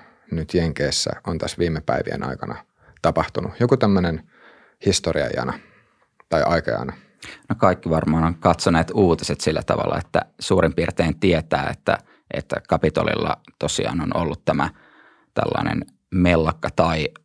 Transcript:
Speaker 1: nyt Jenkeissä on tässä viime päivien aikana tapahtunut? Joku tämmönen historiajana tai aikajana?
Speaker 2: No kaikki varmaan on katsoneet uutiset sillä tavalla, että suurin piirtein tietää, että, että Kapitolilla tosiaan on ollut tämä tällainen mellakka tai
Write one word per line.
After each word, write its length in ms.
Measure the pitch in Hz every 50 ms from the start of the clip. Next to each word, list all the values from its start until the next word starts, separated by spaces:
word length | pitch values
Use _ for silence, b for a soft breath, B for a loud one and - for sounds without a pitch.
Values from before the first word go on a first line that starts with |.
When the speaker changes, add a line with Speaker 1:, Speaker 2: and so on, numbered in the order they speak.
| B B B B B B
Speaker 1:
nyt 240 | 82 82 76 - -
Jenkeissä 560 | 87 82 80 71 - 71 67 - - - - - - -
on 120 | 95 85 78
tässä 200 | - 76 - -
viime 220 | 87 85 80 76
päivien 420 | - - - 67 - - - -
aikana 420 | - 67 64 - - - - - - b b b b b b b
tapahtunut? 500 | - 82 80 82 78 - - 76 92 98 - -
Joku 160 | 123 123 135
tämmönen 540 | 120 113 104 98 92 90 85 80 78 - b b b b b b b b b b b -
historiajana 720 | 98 92 - - 85 78 76 69 58 - 62 62 65 - B B B B B B B B B B B B B - -
tai 140 | 82 78
aikajana? 500 | - - 85 80 - - 55 55 64 69 - B B B B B B B B B B B
Speaker 2:
No 80 | 117 -
kaikki 320 | - 95 90 - - 85
varmaan 340 | 80 80 - 76 78 82 80
on 100 | 82 85
katsoneet 560 | - - 92 85 - - - 85 82 80 - -
uutiset 460 | 113 98 85 80 - - - 78 -
sillä 220 | - - 78 82
tavalla, 360 | - - - - - 82 82 85
että 240 | - _ - - - _ _ -
suurin 360 | - - 95 87 82 82 80
piirtein 460 | 85 82 80 - - 85 80 78 -
tietää, 500 | 101 92 85 80 80 - - - - -
että, 280 | - - - - - - b b b b b b -
että 220 | - - - - - - -
Kapitolilla 680 | - 78 - 76 - - - - 76 - - 78 - - _ _ - -
tosiaan 420 | - - - - - - - 85
on 160 | 78 - -
ollut 280 | - 85 73 71 - -
tämä 260 | - 73 69 73 85 b b b b b b b b b b b b b
tällainen 500 | - - - - - 50 - - - - - _ _ _ -
mellakka 600 | - 92 90 87 87 80 78 80 - - - -
tai 380 | - - 82 82 82 78 73 - - -